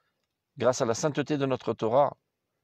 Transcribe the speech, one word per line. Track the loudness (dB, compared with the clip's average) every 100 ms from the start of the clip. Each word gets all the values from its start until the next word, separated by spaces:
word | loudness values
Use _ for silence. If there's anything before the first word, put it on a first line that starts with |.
| _ _ _ _ _ 0
grâce | 2 2
à | 0
la |
sainteté | 0 -2 -2 -2 -2
de | -2
notre | -2 -4
Torah | -2 0 2 2 0 _ _ _ _